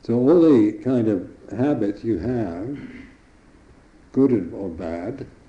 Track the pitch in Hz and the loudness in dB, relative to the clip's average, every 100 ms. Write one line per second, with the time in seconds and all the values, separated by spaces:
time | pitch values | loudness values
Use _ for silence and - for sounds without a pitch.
0 | - 117 127 175 160 131 107 107 127 131 | -2 0 4 6 6 6 4 0 -2 0
1 | 110 98 - - - 104 139 135 101 101 | 2 0 -4 -16 -12 -2 0 0 -2 -4
2 | 117 95 107 123 101 85 113 139 123 123 | -4 -4 -2 -4 -4 -6 -10 -10 -14 -18
3 | - - _ _ _ _ _ - _ _ | -20 -20 _ _ _ _ _ -20 _ _
4 | - - 135 117 87 104 95 82 87 85 | -6 2 2 2 -2 -8 -10 -8 -8 -6
5 | 90 139 - - | -8 -10 -14 -18